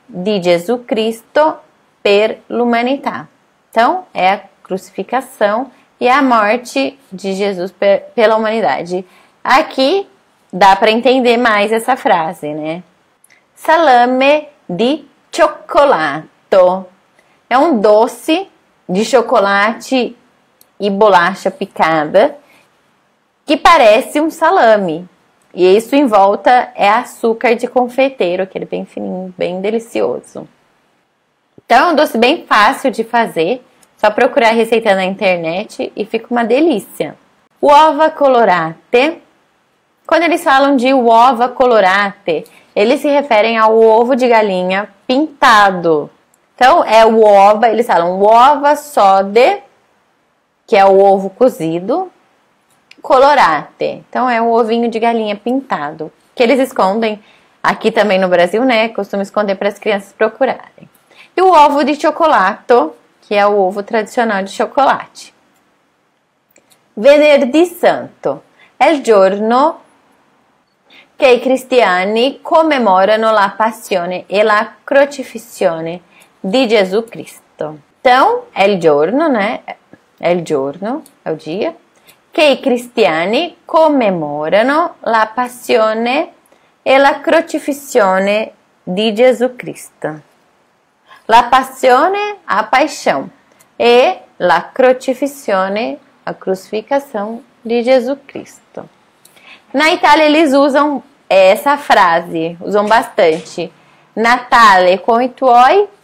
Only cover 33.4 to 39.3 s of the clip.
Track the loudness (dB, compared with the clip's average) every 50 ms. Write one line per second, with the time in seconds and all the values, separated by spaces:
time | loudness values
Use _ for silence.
33.4 | -4 -4 -4 -6 -10 _ _ _ _ _ _ _ -2 -2 0 0 0 0 0 0
34.4 | 0 2 2 0 0 0 -2 0 0 0 0 0 -2 -4 -4 -4 -2 -2 -2 -2
35.4 | -4 -6 -6 -8 -8 -10 -10 -10 -10 -10 -8 -10 -8 -6 -8 -8 -6 -6 -4 -4
36.4 | -2 0 0 0 0 0 0 -2 -6 -10 -10 -10 -10 -10 -12 -16 _ _ _ _
37.4 | _ _ _ _ 2 4 6 6 6 4 2 0 0 -2 0 0 0 2 2 2
38.4 | 2 2 2 0 -2 -4 -8 -12 _ _ 0 0 0 0 -2 -8 -14 _